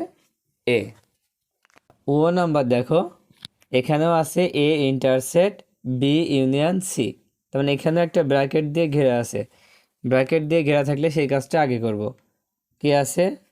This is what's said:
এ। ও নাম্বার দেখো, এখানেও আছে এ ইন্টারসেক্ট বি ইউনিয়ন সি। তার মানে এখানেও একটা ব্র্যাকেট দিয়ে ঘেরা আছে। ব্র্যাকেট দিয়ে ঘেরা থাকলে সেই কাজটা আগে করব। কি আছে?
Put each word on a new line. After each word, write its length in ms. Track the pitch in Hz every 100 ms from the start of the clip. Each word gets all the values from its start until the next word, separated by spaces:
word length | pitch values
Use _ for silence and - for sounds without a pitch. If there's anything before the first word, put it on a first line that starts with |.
| 359 _ _ _ _ _ -
এ। 140 | 117 101 - _ _ _ _ _ _ _ _ _ _ -
ও 20 | 147 160 180
নাম্বার 260 | 170 147 123
দেখো, 320 | 123 123 160 339 - _ _ - _ -
এখানেও 400 | 127 127 151 165 165
আছে 200 | 156 - 180 143 147
এ 20 | 156 135
ইন্টারসেক্ট 680 | 135 131 131 127 170 196 202 - _ 123 127
বি 140 | 139 151 170 139
ইউনিয়ন 400 | 131 139 156 185 180
সি। 160 | - 110 - _ _
তার 120 | _ 135
মানে 120 | 143
এখানেও 300 | 139 165 165
একটা 160 | 170 180 143
ব্র্যাকেট 340 | 139 139 156 151
দিয়ে 140 | 151 165
ঘেরা 260 | 143 131 120
আছে। 180 | 113 107 107 _ _ _ _ _
ব্র্যাকেট 380 | 123 131 131 160 151
দিয়ে 140 | 165 147
ঘেরা 140 | 147
থাকলে 220 | 139 143 160
সেই 180 | 151 139
কাজটা 280 | 135 - 165
আগে 140 | 143 120
করব। 180 | 113 104 104 - _ _ _ _ _ _
কি 60 | 147 143
আছে? 220 | 139 - 185 294 _